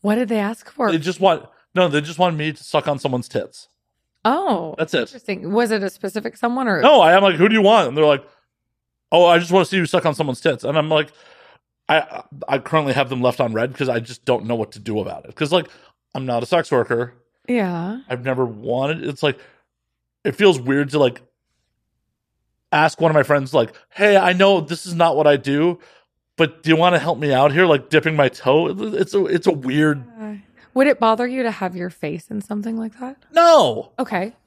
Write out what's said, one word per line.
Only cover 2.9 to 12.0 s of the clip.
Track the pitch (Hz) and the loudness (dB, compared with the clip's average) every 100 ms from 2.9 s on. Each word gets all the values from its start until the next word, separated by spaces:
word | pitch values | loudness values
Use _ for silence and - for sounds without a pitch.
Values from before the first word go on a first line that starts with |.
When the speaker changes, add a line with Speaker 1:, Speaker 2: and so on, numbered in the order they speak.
| 139 | -4
Speaker 2:
someone's | 139 127 120 | -4 -4 -4
tits. | 120 - - - _ _ _ _ _ 220 | -8 -8 -16 -20 _ _ _ _ _ -2
Speaker 1:
Oh, | 285 381 208 165 - | -2 -2 -4 -6 -6
Speaker 2:
That's | 160 | -4
it. | 156 | -4
Speaker 1:
interesting. | 117 247 - 185 160 | -4 -10 -10 -10 -4
Was | 208 240 | -2 0
it | 220 | -2
a | 196 | -6
specific | - 196 214 - - | -8 -10 -8 -10 -6
someone | 233 247 254 | -6 -4 -2
or? | 185 | 2
Speaker 2:
No, | 240 285 | 4 6
I | 165 | 6
am | 180 | 6
like, | 196 160 | 4 2
"Who | 196 | 2
do | |
you | 220 | 4
want?" | 202 220 151 | 4 4 2
And | 139 | 2
they're | |
like, | 151 139 - _ _ _ _ _ _ _ _ | 2 2 -2 _ _ _ _ _ _ _ _
"Oh, | 160 | 4
I | 175 170 | 6 4
just | 170 | 4
wanna | 185 175 | 2 2
see | 190 | 0
you | 165 | 0
suck | 180 | 0
on | 165 147 | -2 -2
someone's | 151 123 | -4 -2
tits." | 165 131 | -4 -4
And | 147 156 | -4 -4
I'm | 151 | 0
like, | 156 147 _ _ _ _ _ _ _ _ | -2 -2 _ _ _ _ _ _ _ _
I, | 156 | -2